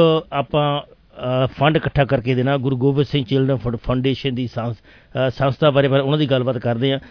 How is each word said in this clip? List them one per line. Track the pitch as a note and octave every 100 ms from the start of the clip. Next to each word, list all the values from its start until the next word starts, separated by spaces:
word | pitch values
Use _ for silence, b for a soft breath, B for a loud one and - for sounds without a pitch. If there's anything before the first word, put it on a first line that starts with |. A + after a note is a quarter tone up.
| E3 D#3+ D#3+
ਆਪਾਂ, | C#3+ C#3 D#3 D3 C#3+
ਅ, | - - _ - C3 B2+ C3
ਫੰਡ | - C#3 D#3
ਇਕੱਠਾ | C#3+ - C3
ਕਰਕੇ | C3+ A2+ B2+
ਦੇਣਾ | B2+ C#3
ਗੁਰੂ | B2+ C3
ਗੋਬਿੰਦ | C3+ C#3 C#3+
ਸਿੰਘ | D3
ਚਿਲਡਰਨ | B2+ C3+ C3+ C3
ਫਾਊਂ-, | A2 A#2
ਫਾਊਂਡੇਸ਼ਨ | - B2+ B2+ B2+ C#3 B2
ਦੀ | B2+
ਸੰਸ-, | - A#2 A2+
ਅ, | _ - _ B2 C3
ਸੰਸਥਾ | - C3+ B2+ D#3
ਬਾਰੇ, | C3+ C#3
ਬਾਰੇ | C#3
ਉਹਨਾਂ | C#3 D3+
ਦੀ | C#3+
ਗੱਲਬਾਤ | C3 B2 A#2+
ਕਰਦੇ | A#2 A#2 C3+
ਹਾਂ। | C3+ B